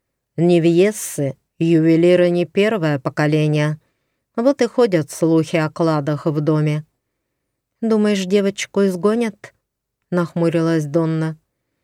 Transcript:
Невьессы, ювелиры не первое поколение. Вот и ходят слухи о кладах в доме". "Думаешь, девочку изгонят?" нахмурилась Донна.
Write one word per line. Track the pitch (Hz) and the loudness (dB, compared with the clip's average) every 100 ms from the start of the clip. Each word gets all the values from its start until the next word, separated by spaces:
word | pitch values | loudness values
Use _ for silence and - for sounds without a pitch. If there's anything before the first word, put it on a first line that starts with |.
| _ _ _ - | _ _ _ -2
Невьессы, | 170 175 165 170 202 214 - - 139 - _ - | 2 4 4 2 2 0 -10 -6 -6 -8 _ -4
ювелиры | 165 160 165 160 175 180 175 | 0 2 4 4 4 4 2
не | 175 170 | 0 -2
первое | 196 208 220 156 143 | 0 0 0 -2 -2
поколение. | 156 151 151 151 151 151 151 151 _ _ _ _ _ - | -4 -2 0 2 0 0 -2 -4 _ _ _ _ _ -2
Вот | 254 277 | 0 0
и | 240 | -2
ходят | - 220 175 - | 0 0 0 -2
слухи | - 165 160 156 165 | -2 0 2 0 -2
о | 156 | -2
кладах | - 165 156 147 147 170 | -2 0 0 -2 -4 -4
в | 151 | -2
доме". | 147 151 151 151 - _ _ _ _ _ _ _ _ - | 0 0 0 -2 -8 _ _ _ _ _ _ _ _ -6
"Думаешь, | 226 220 208 202 180 | -2 0 0 0 0
девочку | 202 196 202 - 202 196 | 0 0 -4 -6 -2 0
изгонят?" | 180 208 226 226 - - _ _ _ _ _ - | 0 -2 0 -4 -8 -20 _ _ _ _ _ -6
нахмурилась | 180 170 175 165 165 165 165 151 | -4 -2 -2 0 0 0 0 0
Донна. | 165 160 160 160 156 _ _ _ _ | -2 0 -2 -4 -8 _ _ _ _